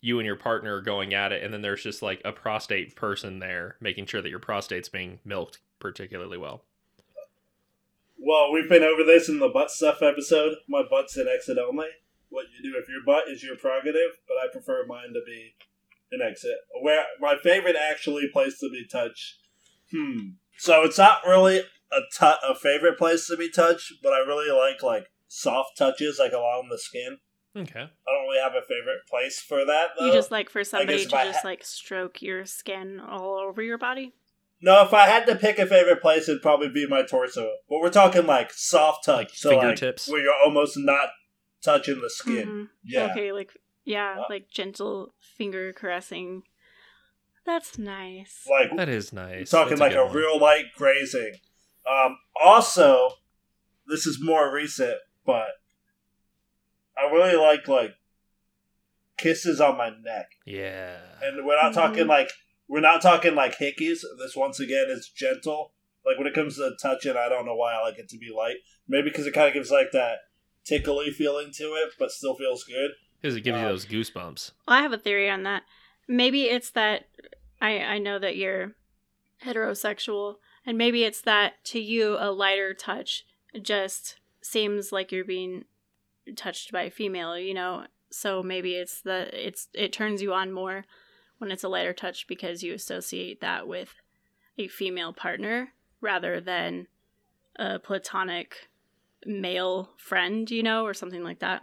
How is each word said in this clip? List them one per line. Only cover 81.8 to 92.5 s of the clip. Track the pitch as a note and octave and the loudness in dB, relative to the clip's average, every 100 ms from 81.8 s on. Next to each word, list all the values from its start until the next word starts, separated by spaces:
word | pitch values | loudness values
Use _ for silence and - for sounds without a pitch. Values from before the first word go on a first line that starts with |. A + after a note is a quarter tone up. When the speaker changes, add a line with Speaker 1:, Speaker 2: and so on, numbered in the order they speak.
Speaker 3:
you, | G#3+ A3+ G#3+ G#3 | -4 -2 -2 -2
a | G3+ | -4
lighter | G3 G3 G3 G3 | -2 0 0 -4
touch | F#3+ - G3+ - - _ _ _ A3+ | -8 -10 -10 -8 -12 _ _ _ -16
just | G3+ G#3 F#3+ - - - _ _ | -4 -4 -4 -8 -14 -20 _ _
seems | - A3+ G#3+ G#3 G3 | -8 -4 -2 -4 -6
like | G3 F#3+ | -8 -6
you're | F#3 | -8
being | F#3+ F#3 F#3 F3+ - _ _ _ _ _ - - | -8 -8 -8 -12 -16 _ _ _ _ _ -20 -14
touched | G3 E3+ - | -12 -12 -10
by | F3+ | -8
a | E3+ | -10
female, | - G#3 F#3 E3+ E3+ | -8 -8 -8 -10 -10
you | F#3 | -10
know? | F#3+ F3+ F3+ - _ _ | -8 -8 -10 -14 _ _
So | - G#3 F#3+ | -10 -6 -6
maybe | F#3 F#3 F3+ | -6 -6 -6
it's | F3+ F3+ - | -8 -8 -12
the, | F#3+ F#3 - - G3+ | -8 -6 -6 -10 -12
it's, | F#3+ - | -12 -16
it | - G3+ | -8 -8
turns | - G#3+ G3+ | -6 -6 -6
you | G3 | -4
on | F#3 F#3+ | -4 -6
more | F#3+ F#3 F#3+ G3 _ _ _ _ _ | -8 -10 -12 -16 _ _ _ _ _
when | G#3 | -12
it's | F#3 | -8
a | F#3+ | -6
lighter | F#3 F3+ | -4 -4
touch | F3+ F#3+ F#3 - | -6 -10 -12 -14
because | F#3 F3+ | -12 -10